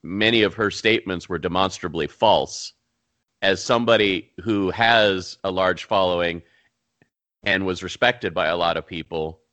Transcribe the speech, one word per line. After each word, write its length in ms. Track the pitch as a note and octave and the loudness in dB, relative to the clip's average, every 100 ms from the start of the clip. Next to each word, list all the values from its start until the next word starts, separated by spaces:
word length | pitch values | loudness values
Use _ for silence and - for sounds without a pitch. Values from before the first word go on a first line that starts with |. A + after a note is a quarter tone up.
many 400 | D#2 G2 G#2+ A#2 | -8 0 2 4
of 120 | G#2 | 2
her 160 | E2+ G#2 | 2 -2
statements 580 | - A2 A2+ - F2+ - | 0 0 0 0 -6 -6
were 100 | E2+ | -6
demonstrably 680 | E2 F2+ F#2+ - F2+ D#2+ D2 | -2 0 0 -2 -8 -4 -6
false. 680 | - A2 F2 C2+ - - _ _ _ _ _ _ _ | 0 4 4 0 -8 -14 _ _ _ _ _ _ _
As 200 | G2+ F#2+ | 0 0
somebody 680 | - A#2+ A#2 A2 G#2 F2+ - - | 0 0 4 4 4 0 -6 -12
who 280 | F#2 G#2 F#2+ | -2 0 0
has 640 | F2 A2+ A#2 G#2+ F#2+ F2+ - | 2 2 4 4 0 -6 -8
a 60 | G2 | -6
large 340 | F#2 F#2 F2 | 0 0 -2
following 560 | - G#2 F#2 F2 E2+ E2+ - _ _ _ _ _ _ _ _ _ | -2 0 2 0 -2 -4 -12 _ _ _ _ _ _ _ _ _
and 220 | G#2 F#2+ F#2+ | -2 0 0
was 160 | F#2 | -4
respected 500 | F#2 - A#2+ B2 G2+ | -8 0 0 2 -4
by 140 | E2+ D#2+ | -2 0
a 100 | F2 | 0
lot 220 | E2+ D#2+ | 0 -2
of 80 | - | -6
people 540 | E2 D2+ E2 D#2+ D#2+ _ | -12 -8 -6 -6 -8 _